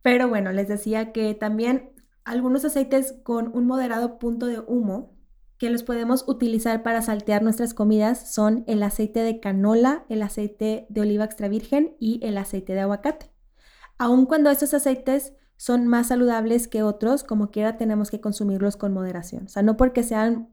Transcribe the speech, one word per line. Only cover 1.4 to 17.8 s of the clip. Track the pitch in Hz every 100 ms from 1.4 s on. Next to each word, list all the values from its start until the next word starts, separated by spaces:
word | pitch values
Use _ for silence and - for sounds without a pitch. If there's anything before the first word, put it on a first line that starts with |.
| 214 214 240 262 - _ _ _
algunos | - 240 254 269 302
aceites | 285 262 269 269 -
con | - 233 226 254
un | 247
moderado | 254 254 226 240 -
punto | 233 226 247
de | 233
humo | - 247 214 190 - - _ _ - _
que | 240
los | 233
podemos | 233 233 233 262 -
utilizar | - 240 220 226 226
para | 226 226
saltear | 226 208 214 208
nuestras | 220 220 233
comidas | - 208 214 214 240 -
son | - 214 226 226
el | 214
aceite | 208 - 214 226
de | 226 226
canola, | 202 196 202 226 247 294 -
el | 220
aceite | 208 - 208 - 214 220 -
de | 214
oliva | 214 208
extra | 214 - 202
virgen | 214 - 285 311 -
y | 220 233
el | 226 202
aceite | 196 190 185
de | 190
aguacate. | 196 202 269 311 - _ _ _ _ _ - -
Aun | 240 254 262
cuando | 311 294
estos | 277 294
aceites | 285 285 262 262 277 277 - _ _
son | - 247 240
más | 240 240
saludables | 247 247 226 220 240 233
que | 220
otros, | 214 208 220 277
como | - 214 208
quiera | 214 214
tenemos | 226